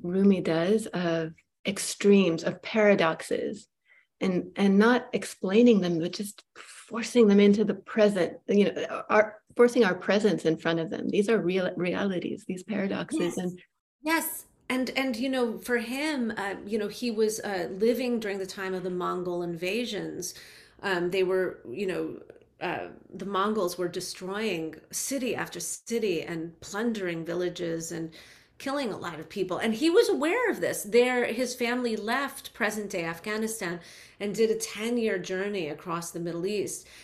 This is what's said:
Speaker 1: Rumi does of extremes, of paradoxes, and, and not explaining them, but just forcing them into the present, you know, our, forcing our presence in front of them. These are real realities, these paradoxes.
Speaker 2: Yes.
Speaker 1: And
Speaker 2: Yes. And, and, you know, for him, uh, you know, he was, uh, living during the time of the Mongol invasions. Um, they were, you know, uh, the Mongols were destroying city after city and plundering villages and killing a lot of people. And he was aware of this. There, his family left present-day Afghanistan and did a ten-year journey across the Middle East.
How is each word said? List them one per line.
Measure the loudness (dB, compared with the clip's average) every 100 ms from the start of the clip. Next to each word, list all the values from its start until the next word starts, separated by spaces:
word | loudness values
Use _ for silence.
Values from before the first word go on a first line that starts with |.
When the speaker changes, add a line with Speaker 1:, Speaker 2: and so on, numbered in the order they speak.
Speaker 1:
Rumi | -2 4 6 6
does | 4 2 2 2 0
of | -2 0 0 -2 -8 _ _ -6
extremes, | -4 -6 2 6 8 6 2
of | -2 -6
paradoxes, | -2 4 6 6 4 0 -4 -4 -4 -8 -14 _ _ _ _ -6
and, | -2 -2 -4 2
and | 4 6
not | 6 4 0
explaining | -6 -6 -8 2 6 8 8
them, | 4 0
but | -2
just | -6 -10 -12 _ -20
forcing | -20 -20 -10 -8 2 6 8
them | 10
into | 8 6
the | 2 -2
present, | -2 4 4 4 -2 -2 2
you | 4 4
know, | 0 -6 -6 2
our, | 4 4 -2 _ 4
forcing | 6 6
our | 4 2
presence | 2 4 4 2 0
in | 0
front | 0 0
of | -2
them. | -4 -2
These | 0 2
are | 2
real | 2 0 -2 -2
realities, | -2 0 -2 -2 -6 -8 -8
these | -10
paradoxes. | -6 -4 -2 -4 -4 -2
Speaker 2:
Yes. | -2 -2
Speaker 1:
And | -6 -8 _ _ _ _
Speaker 2:
Yes. | -2 -2 -2 -10 -14 _ -6
And, | -4 -2 -2
and, | -2 -2
you | -2
know, | -2 -2 -4
for | -4 -4
him, | -2 -4 -4 -2 -4 -4
uh, | -6 -8 -6
you | -4
know, | -4
he | -4 -4
was, | 0 0 -2
uh, | -6 -4 -4
living | 0 2 2 0 -2
during | -4 -6
the | -8
time | -8 -6
of | -4
the | -4
Mongol | -4 -4 -4 -4 -4
invasions. | -4 -4 -4 -4 -4 -6 -8 -8 -10 -12 -20 -20 -20 -8
Um, | -2 -2 0
they | 2
were, | 2 2 0 -4 -10
you | -6 -4
know, | -4 -6 -8 -16 -20 _ -10
uh, | -6 -6 -8 -14 -18
the | -12 -4
Mongols | 0 0 0 -2 -2
were | -6
destroying | -6 -10 -10 -8 -4 -4 -4 -6 -10 -12
city | -8 -4 -4 -4 -4
after | -6 -8
city | -10 -10 -6 -2 -2 -2
and | -4 -8 -8 -12
plundering | -10 -4 -2 -2 -4 -6
villages | -6 -4 -4 -4 -6 -6 -6
and | -8 -10 -12 -20 -20 _ -10
killing | -6 -4 -4
a | -6
lot | -10 -10
of | -10
people. | -6 -4 -2
And | 0
he | 2 4
was | 6 4
aware | 2 0 0 0
of | 0
this. | -2 -4
There, | 2 4 4 2 -2
his | -2 -4 -2
family | -4 -2 -2 -2
left | -2 -4 -4 -8 -14
present-day | -4 -4 -4 -6 -4
Afghanistan | -6 -6 -6 -4 -4 -4 -6 -8 -12 -20 -20 -8
and | -6
did | 0 0
a | 0
ten-year | -4 -6 -4 -2 0 -2
journey | -4 -4 -4 -4 -6
across | -8 -6 -6 -6
the | -8
Middle | -6 -4 -4
East. | -4 -4 -8 -14 -20